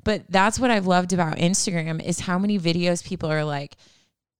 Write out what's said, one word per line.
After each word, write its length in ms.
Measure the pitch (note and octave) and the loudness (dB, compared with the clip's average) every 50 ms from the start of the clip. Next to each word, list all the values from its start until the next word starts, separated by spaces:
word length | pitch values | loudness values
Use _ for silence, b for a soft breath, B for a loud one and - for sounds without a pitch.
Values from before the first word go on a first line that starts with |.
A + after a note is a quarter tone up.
But 220 | - G#3+ G#3+ E3+ - - | -2 -2 -2 -2 -2 0
that's 300 | F3 F#3+ G3 A3 G#3+ A3+ | 2 4 4 4 2 2
what 140 | C4 B3 | 2 2
I've 140 | A3+ G3+ F#3 F#3 | 2 2 2 4
loved 240 | F3+ F3+ F3+ F3+ | 2 2 2 2
about 240 | F#3 F3+ E3+ D#3 D#3 - | 0 0 0 0 0 2
Instagram 640 | E3+ F3 G3 - - G#3+ F3 E3 D#3 D#3+ D#3+ D#3+ - | 2 2 2 0 -2 -2 -2 -2 -2 -4 -4 -4 -4
is 160 | - E3+ - | -4 -6 -4
how 180 | - F#3 F3 F3+ | -4 -2 -2 0
many 200 | G3+ G#3 G#3 G3 | 0 0 0 0
videos 460 | E3 E3+ E3+ F3+ F3 F3 E3+ E3+ - | 0 0 0 2 0 0 0 -2 -4
people 260 | - F#3+ F3 E3 D#3 | -8 -8 -6 -4 -2
are 140 | D#3 D#3 D3+ | -2 -2 -2
like, 320 | D3+ C#3+ C#3 C#3+ - - b b b b b b b b _ _ _ _ | -2 -4 -6 -8 -10 -16 b b b b b b b b _ _ _ _